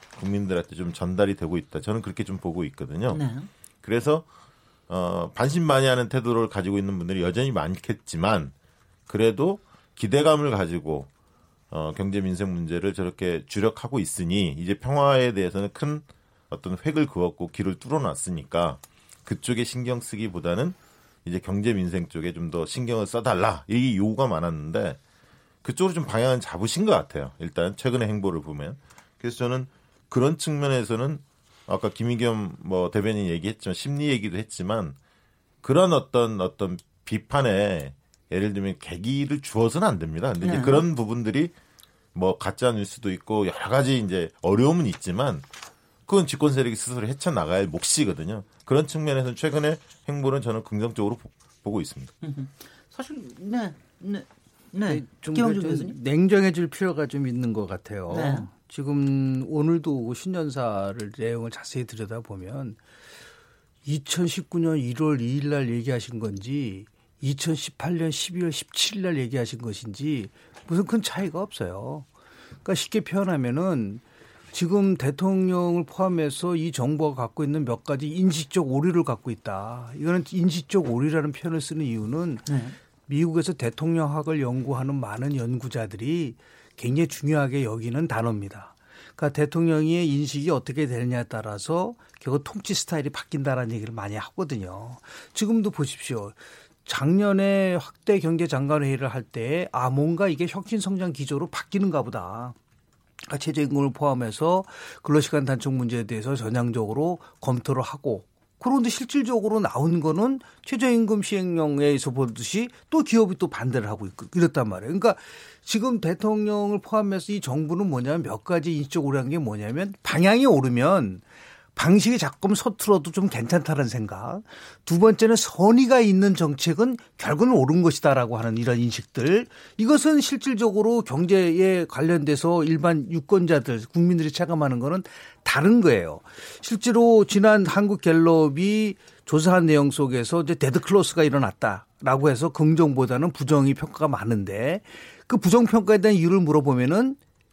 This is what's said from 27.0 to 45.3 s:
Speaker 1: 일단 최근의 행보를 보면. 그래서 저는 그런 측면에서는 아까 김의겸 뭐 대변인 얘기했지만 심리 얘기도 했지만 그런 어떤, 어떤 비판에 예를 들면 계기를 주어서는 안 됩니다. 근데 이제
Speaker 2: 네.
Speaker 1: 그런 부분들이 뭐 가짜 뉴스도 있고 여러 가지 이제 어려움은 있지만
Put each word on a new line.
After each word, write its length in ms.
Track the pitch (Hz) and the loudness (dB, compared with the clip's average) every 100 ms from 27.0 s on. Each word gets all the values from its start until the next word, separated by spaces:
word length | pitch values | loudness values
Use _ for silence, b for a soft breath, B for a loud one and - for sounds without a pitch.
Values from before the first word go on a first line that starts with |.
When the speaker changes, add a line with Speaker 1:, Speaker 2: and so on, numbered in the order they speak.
| - 76 67 - | 0 -8 -8 -10
Speaker 1:
일단 360 | 85 - 87 101 | -8 -4 -4 -2
최근의 320 | 127 123 107 | -4 -2 -2
행보를 320 | 104 95 82 | -2 -2 -4
보면. 340 | 76 73 76 135 b b b b | -8 -10 -12 -14 b b b b
그래서 180 | 120 120 | -10 -4
저는 280 | 123 131 131 b b b - | -4 -4 -6 b b b -4
그런 300 | 123 135 165 | 2 2 0
측면에서는 800 | 160 147 143 127 110 113 139 147 _ _ b b - | -4 -2 0 0 0 -2 -2 -6 _ _ b b -6
아까 220 | 95 107 | -2 -2
김의겸 680 | - 117 120 120 110 98 - | -2 -2 0 0 0 -6 -8
뭐 320 | 90 92 90 | -2 0 0
대변인 340 | 107 104 104 92 | 0 0 -2 -2
얘기했지만 480 | 85 95 - 98 | -2 -4 -6 -8
심리 340 | 90 135 143 147 | -6 -6 -2 0
얘기도 280 | 123 101 90 | -2 -2 -8
했지만 560 | 110 - 92 110 80 69 _ _ _ _ _ _ | -10 -8 -4 -4 -4 -10 _ _ _ _ _ _
그런 300 | - 147 185 | 2 4 6
어떤, 480 | 147 - 123 117 104 | 4 2 2 2 0
어떤 380 | 92 - 95 90 _ _ | -4 -2 -6 -6 _ _
비판에 880 | - 107 - 143 127 98 104 85 69 - _ _ - | -6 -6 -2 0 2 2 0 -2 -8 -14 _ _ -6
예를 220 | 92 104 | -2 -2
들면 240 | 98 98 90 | -2 -6 -8
계기를 640 | - 87 110 139 139 147 | -12 -8 -4 -2 -2 -4
주어서는 460 | - 113 117 160 202 | -4 0 2 2 0
안 120 | 95 | 0
됩니다. 340 | 80 80 123 | -4 -4 -4
근데 140 | 87 92 | -2 0
이제 100 | 151 | 0
Speaker 2:
네. 40 | |
Speaker 1:
그런 320 | 127 143 170 | 4 4 4
부분들이 560 | 135 107 120 110 135 170 b b b b b b | -2 -2 -2 -2 0 -2 b b b b b b
뭐 260 | 87 92 92 | -2 0 0
가짜 340 | 92 - 123 | -6 0 0
뉴스도 380 | 110 98 - 101 | 0 -6 -6 -6
있고 340 | 90 - 107 92 | -6 -2 0 0
여러 220 | - 101 | -2 -2
가지 300 | 131 131 131 | 0 2 0
이제 320 | 101 92 82 - | 0 -2 -4 -2
어려움은 440 | 87 101 139 175 127 | 2 4 4 2 0
있지만 560 | 82 92 92 139 | -4 -6 -2 -2